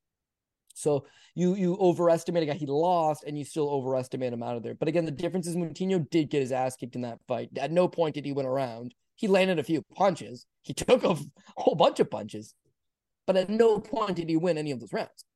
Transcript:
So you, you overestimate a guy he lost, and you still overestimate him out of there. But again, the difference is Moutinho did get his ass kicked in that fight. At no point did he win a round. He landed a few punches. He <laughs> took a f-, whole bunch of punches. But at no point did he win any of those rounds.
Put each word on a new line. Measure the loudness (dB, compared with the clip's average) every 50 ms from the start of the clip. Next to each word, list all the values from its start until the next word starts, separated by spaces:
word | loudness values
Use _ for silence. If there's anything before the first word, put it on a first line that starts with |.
| _ _ _ _ _ _ _ _ _ _ _ _ _ _ _
So | -4 0 0 0 0 -2 -6 _ _ -20 _ _
you, | -2 0 0 0
you | 0 0 0 2 2
overestimate | 2 2 2 4 4 4 2 2 0 -2 -2 0
a | 0
guy | 0 -2
he | -4 -4
lost, | -2 0 0 2 2 2 2 2 0 0 -2 -6
and | -8 -8 -8
you | -8
still | -6 -4 -2 -2 0
overestimate | -2 -2 -2 -2 -2 -2 -2 -4 -6 -4 -4 -4
him | -4 -4
out | -6 -6 -6
of | -6
there. | -6 -10 -6
But | -4 -2 0
again, | 0 0 0
the | -2
difference | -4 -4 -4 -2 -2 -2 -4
is | -2 -2
Moutinho | -2 -4 -4 -4 -4 0 0 2 0 0 2
did | 2 2 2 2
get | 0 0
his | 0 0
ass | 0 0 -2 -2 -4
kicked | -6 -10 -10 -8
in | -8
that | -8 -8 -10 -12 _ -4
fight. | -4 -4 -4 -6 -6 -6
At | -4 0
no | 2 2 2 2
point | 2 0 0 0 -2
did | -4 -6
he | -4
win | -4 -2 -2
a | -2
round. | -2 -2 -2 -4 -6 -10 -12 -14 -16 _ _ _ _
He | -4 2 4
landed | 4 4 4 4 2 0
a | 0
few | 0 -2 -2 -2 -6 -2
punches. | 0 2 2 2 0 -6 -12 -14 -16 -18 _ _ _
He | _ -10 -8
<laughs> |
took | -4 2 4 4 4 4
a | 2
f-, | 0 -2 -4 -10 -16 _ _ -16 -12
whole | -2 0 0 4
bunch | 4 4 4 4 2
of | 0 0
punches. | 0 -6 -8 -10 -12 -14 -14 -16 _ _ _ _ _ _ _ _ _ _ _ _ _ _ _
But | 0 2
at | 2 2 2
no | 4 6 6 6 6 4
point | 0 -4 -2 -2 0 0 -2
did | -2 -2 0
he | 0
win | 2 2 2 0 0
any | -2 -4
of | -6 -6
those | -8 -6
rounds. | -6 -6 -6 -8 _ -20 -20 _ _